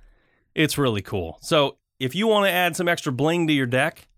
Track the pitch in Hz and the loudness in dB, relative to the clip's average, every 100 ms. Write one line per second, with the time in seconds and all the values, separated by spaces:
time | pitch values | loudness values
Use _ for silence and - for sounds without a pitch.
0 | - _ _ _ _ - 151 - 135 104 | -20 _ _ _ _ -2 0 0 0 -2
1 | - 101 82 - - 160 139 - _ - | -4 -6 -6 -10 -2 2 2 -2 _ -8
2 | 131 170 220 208 196 180 175 165 175 170 | -6 -2 0 2 2 2 0 0 -2 -2
3 | 151 127 147 175 160 147 127 127 156 - | -2 -2 0 2 2 0 0 0 -2 -4
4 | - | -18